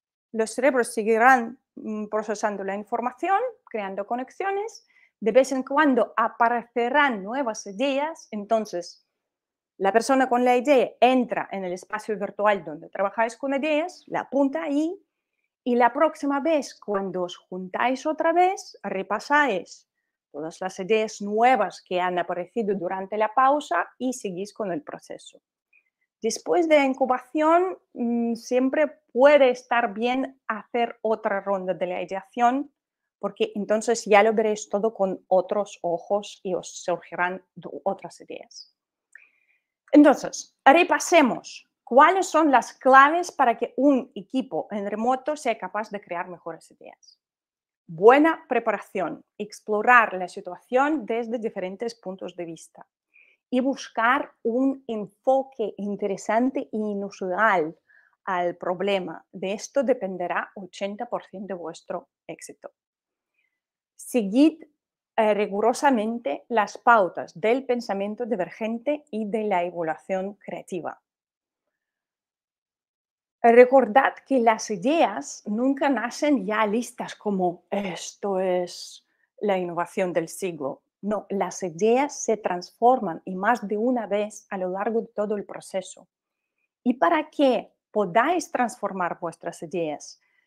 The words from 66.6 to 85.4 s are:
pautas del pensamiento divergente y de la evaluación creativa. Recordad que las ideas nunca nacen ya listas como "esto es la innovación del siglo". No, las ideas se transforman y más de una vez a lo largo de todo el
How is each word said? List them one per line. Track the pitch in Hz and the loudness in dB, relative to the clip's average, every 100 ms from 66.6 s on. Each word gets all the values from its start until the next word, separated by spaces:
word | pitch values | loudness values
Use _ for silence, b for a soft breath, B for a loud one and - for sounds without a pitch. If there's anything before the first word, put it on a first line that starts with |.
| 202 - | -2 0
pautas | - 233 175 - 131 165 | 4 4 4 -2 -12 -4
del | 214 262 | 0 0
pensamiento | 269 240 233 196 202 214 240 | 0 -4 -4 -6 -6 -6 -6
divergente | 214 175 - 220 233 262 294 - | -4 -4 -6 -6 -6 -4 -6 -6
y | 214 214 | -8 -4
de | 214 | -4
la | 214 180 | -2 -2
evaluación | 175 170 160 156 - 190 196 | -2 -4 -6 -6 -6 -6 -6
creativa. | 202 - 170 - 180 127 - _ _ _ _ _ _ _ _ _ _ _ _ _ _ _ _ _ _ _ _ _ _ _ _ | -10 -14 -14 -10 -8 -8 -12 _ _ _ _ _ _ _ _ _ _ _ _ _ _ _ _ _ _ _ _ _ _ _ _
Recordad | 233 233 247 269 226 269 277 - - | 6 10 10 8 6 4 2 -2 -2
que | 269 | 2
las | 226 220 - | 4 2 -2
ideas | 202 208 330 240 220 285 - 214 | -4 0 2 2 0 -10 -12 -6
nunca | 208 262 277 294 | -2 0 2 0
nacen | 240 240 - 302 269 | 0 -4 -2 0 0
ya | 190 214 220 | 0 0 0
listas | 214 240 - 190 | 0 -4 -10 -12
como | - 214 196 180 175 - | -8 -4 0 -2 -4 -8
"esto | 202 202 165 - - 202 190 | -6 -6 -8 -12 -10 -4 -2
es | 185 180 180 - - - _ _ _ - | 0 0 -2 -10 -18 -20 _ _ _ -6
la | 208 190 | -2 -2
innovación | 175 170 170 - 185 | -2 -4 -6 -2 -2
del | 170 156 | -2 -6
siglo". | - 190 165 135 - _ _ | -8 -10 -6 -8 -10 _ _
No, | 196 208 - | -6 -6 -4
las | 202 185 - | -4 -4 -6
ideas | 185 160 214 247 285 | -8 -2 2 2 0
se | - - 214 | -4 -4 -2
transforman | 214 180 180 - 233 254 196 165 | -2 -6 -8 2 4 4 0 -8
y | - 185 | -8 -4
más | 202 233 202 | 0 0 -2
de | 208 | -2
una | 233 247 202 | 0 -2 -2
vez | 202 208 - - | -2 -4 -8 -10
a | 196 | -6
lo | 185 | -4
largo | 190 208 226 | -4 -2 -2
de | 208 | -4
todo | - 208 | -6 -4
el | 208 | -4